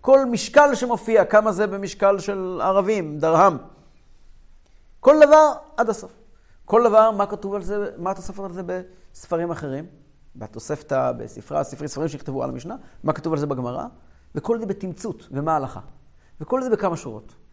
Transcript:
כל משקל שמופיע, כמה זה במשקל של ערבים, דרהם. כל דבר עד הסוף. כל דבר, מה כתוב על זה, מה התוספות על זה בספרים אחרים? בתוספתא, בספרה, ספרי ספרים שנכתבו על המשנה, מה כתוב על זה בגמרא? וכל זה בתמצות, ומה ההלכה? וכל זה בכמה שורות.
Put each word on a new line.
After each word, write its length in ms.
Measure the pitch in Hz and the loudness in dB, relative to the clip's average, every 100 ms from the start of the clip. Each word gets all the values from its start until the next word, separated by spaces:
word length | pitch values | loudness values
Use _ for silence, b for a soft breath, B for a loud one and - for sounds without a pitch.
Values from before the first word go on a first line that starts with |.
כל 240 | - 269 262 | 6 6 6
משקל 500 | 233 - - 294 247 | -2 2 4 6 4
שמופיע, 500 | 247 233 - 220 180 | -2 -4 2 2 6
כמה 260 | 214 214 | 4 4
זה 160 | 180 208 | -2 -4
במשקל 520 | 196 196 - 196 202 | -4 -10 0 0 0
של 420 | - 196 185 180 | -2 -6 -6 -4
ערבים, 560 | 156 190 190 214 160 147 | 0 0 0 -2 -4 -2
דרהם. 380 | 160 160 190 147 - - _ _ _ - - - - - _ - _ - | 2 6 4 4 -12 -20 _ _ _ -20 -20 -20 -20 -20 _ -20 _ 0
כל 160 | - 302 294 | 4 8 8
דבר 280 | 311 302 262 - - | 8 6 2 -12 -4
עד 120 | 226 | -4
הסוף. 220 | 214 - _ _ _ _ - - | -4 -10 _ _ _ _ -20 0
כל 180 | 226 | 4
דבר, 280 | 240 214 220 | 6 6 4
מה 140 | 202 202 | 2 -4
כתוב 300 | 208 196 202 | -4 -8 -6
על 60 | |
זה, 300 | 185 208 202 - | -6 -6 -6 -8
מה 140 | 180 | -8
התוספות 340 | 190 175 196 196 | -6 -10 -10 -12
על 80 | |
זה 80 | 175 180 | -10 -8
בספרים 840 | 180 180 - - - - 165 170 | -10 -10 -20 -20 -20 -6 -4 -4
אחרים? 340 | 156 147 135 170 - _ _ _ - | -6 -8 -10 -12 -20 _ _ _ -18
בתוספתא, 760 | 107 117 - 151 - 135 127 | -16 -14 -10 -10 -4 -2 -2
בספרה, 520 | 120 113 - - 147 | -4 -12 -16 -8 -6
ספרי 240 | 143 135 147 | -6 -8 -10
ספרים 200 | - 160 | -6 -6
שנכתבו 360 | 139 - 135 | -6 -10 -8
על 60 | 127 | -8
המשנה, 260 | 127 160 247 b b | -8 -14 -16 b b
מה 100 | - | -6
כתוב 200 | 151 170 | -6 -4
על 60 | 156 | -4
זה 80 | 147 | -4
בגמרא? 380 | 131 123 127 247 - b b b - | -6 -6 -8 -12 -16 b b b -12
וכל 240 | - 233 | -6 -6
זה 60 | 220 | -4
בתמצות, 600 | 190 185 165 226 - - | -8 -10 -12 -12 -12 -10
ומה 220 | 135 151 | -8 -2
ההלכה? 260 | 156 135 - - - _ _ _ - | -2 -4 -12 -18 -20 _ _ _ -18
וכל 220 | 156 262 | -4 -4
זה 60 | 254 | 0
בכמה 280 | 220 190 165 | -2 -2 -4
שורות. 380 | 131 107 - - - | -10 -16 -18 -20 -20